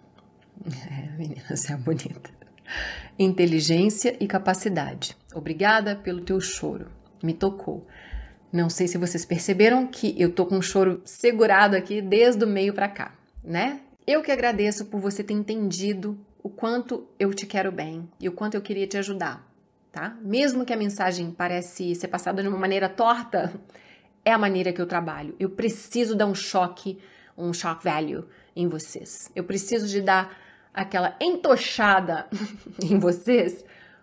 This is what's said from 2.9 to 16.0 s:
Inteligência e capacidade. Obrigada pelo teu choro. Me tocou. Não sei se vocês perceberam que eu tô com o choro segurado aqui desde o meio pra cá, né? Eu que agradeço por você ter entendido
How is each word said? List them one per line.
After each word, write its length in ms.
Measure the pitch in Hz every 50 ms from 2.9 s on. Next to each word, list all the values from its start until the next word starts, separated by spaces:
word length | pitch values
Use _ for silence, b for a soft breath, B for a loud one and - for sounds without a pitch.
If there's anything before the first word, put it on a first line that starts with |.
| B B B B B -
Inteligência 1000 | 190 190 185 185 175 175 160 156 151 160 165 170 190 214 214 - - 233 240 -
e 60 | 202
capacidade. 920 | 202 202 190 196 190 185 - - 214 180 156 139 139 135 - - - - - _ - -
Obrigada 600 | 165 147 160 160 156 196 208 220 220 202 208 202
pelo 240 | 202 - 185 175 175
teu 180 | 175 - 190 190
choro. 500 | 180 - - - - 147 - - - - - - - _ _ - -
Me 120 | 165 165
tocou. 520 | - 196 196 196 - - - - - B B B B B B B B B B B B _ _ -
Não 160 | 170 170 165
sei 200 | - - 185 175
se 100 | 175 175
vocês 260 | 180 170 - 160 -
perceberam 600 | - 175 165 - - 190 185 214 233 247 262 254
que 280 | 254 - - - - - -
eu 120 | 175 170 175
tô 120 | 190 180
com 140 | 180 190 190
o 40 | 180
choro 380 | - - 196 190 185 175 - -
segurado 720 | - - - - 240 233 214 226 190 196 196 208 202 196
aqui 260 | 185 190 - 208 214 196
desde 420 | 185 202 220 233 247 240 208 226
o 40 | 214
meio 260 | 202 196 196 202 202
pra 140 | - 196 202
cá, 260 | 202 - - - - _ _ _ _ - -
né? 360 | 165 170 170 220 269 269 277 - - - _ _
Eu 160 | - 285 311 311
que 100 | 302 269
agradeço 540 | 240 240 240 220 196 208 208 208 - 208
por 140 | 202 214 202
você 220 | 190 202 202 208 208
ter 120 | - 208
entendido 840 | 208 208 214 220 220 208 190 170 180 190 208 208 185